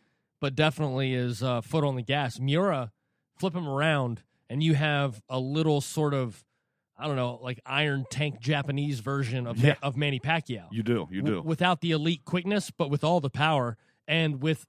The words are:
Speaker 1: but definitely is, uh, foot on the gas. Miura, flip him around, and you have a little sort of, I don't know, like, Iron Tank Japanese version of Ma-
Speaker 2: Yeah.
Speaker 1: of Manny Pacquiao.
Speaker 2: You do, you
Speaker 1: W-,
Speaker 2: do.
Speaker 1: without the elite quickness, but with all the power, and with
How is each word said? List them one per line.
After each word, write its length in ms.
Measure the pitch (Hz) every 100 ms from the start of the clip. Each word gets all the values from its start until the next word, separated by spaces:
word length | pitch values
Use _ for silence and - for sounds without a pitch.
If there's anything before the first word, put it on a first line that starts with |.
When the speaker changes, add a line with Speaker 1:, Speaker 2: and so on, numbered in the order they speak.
| _ _ _ _
Speaker 1:
but 140 | 139 135
definitely 580 | 156 147 151 131 131
is, 260 | 127 123 113
uh, 180 | 131 123
foot 240 | 110 160
on 100 | 147
the 80 | 131
gas. 380 | 117 143 135 117
Miura, 500 | 135 147 196 147 117 - _ _ _ -
flip 160 | 185
him 140 | 175 156
around, 540 | 135 156 147 127 117 - _ -
and 100 | 139
you 120 | 160
have 480 | 147 156 147 143 110 -
a 100 | 131
little 420 | 131 147 160 147
sort 340 | 127 - 151
of, 280 | 139 127 104 _ _ _ _ _ -
I 100 | 151
don't 80 | 135
know, 220 | 123 120
like, 200 | 127 123
Iron 420 | - 139 151 139 127
Tank 300 | - 151 139
Japanese 580 | 120 151 139 139 143 135
version 480 | 110 139 127 127 123
of 120 | 113
Ma- 60 | 139
Speaker 2:
Yeah. 60 | 143
Speaker 1:
of 120 | 139 139
Manny 220 | 147 135
Pacquiao. 480 | 143 165 - 113 85
Speaker 2:
You 100 | 110
do, 240 | 113 117 80
you 80 | 92
Speaker 1:
W-, 140 | 147 101
Speaker 2:
do. 60 |
Speaker 1:
without 380 | 160 160 180 175
the 120 | 170
elite 320 | 160 151 165
quickness, 480 | - 180 180 208 -
but 180 | - 147
with 140 | 147
all 160 | 151 175
the 100 | 139
power, 460 | 135 151 156 120 110 _ _ -
and 340 | 160 160 139
with 240 | 151 156